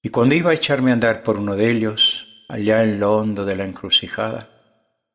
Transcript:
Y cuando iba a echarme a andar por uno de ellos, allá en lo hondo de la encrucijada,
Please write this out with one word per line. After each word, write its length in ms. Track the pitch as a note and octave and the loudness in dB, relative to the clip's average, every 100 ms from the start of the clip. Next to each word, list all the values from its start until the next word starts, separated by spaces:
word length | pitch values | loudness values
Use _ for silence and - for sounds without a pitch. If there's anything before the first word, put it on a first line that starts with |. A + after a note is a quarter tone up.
Y 60 | A2 | -4
cuando 240 | - B2 | 0 2
iba 160 | D#3+ E3+ | 4 2
a 40 | |
echarme 360 | D#3+ - C#3 B2+ | 0 0 0 2
a 40 | |
andar 280 | A#2+ A#2 A2 | 2 2 0
por 160 | - G#2 | -2 -2
uno 160 | G#2 | -2
de 160 | G2+ A2+ | 0 2
ellos, 720 | A#2 A2 G#2+ - - - - - | 2 -2 2 0 0 -12 -20 -12
allá 340 | A2+ G#2 A2 | -4 2 2
en 160 | A2+ G2+ | 2 2
lo 180 | G2+ G#2+ | 2 2
hondo 280 | G#2+ G2+ | 0 -4
de 100 | G2 | -4
la 100 | F#2+ | -4
encrucijada, 840 | G2 F2+ G2 - - - A2 A2+ - _ _ _ _ _ _ | -6 -8 0 0 0 -6 -6 -6 -12 _ _ _ _ _ _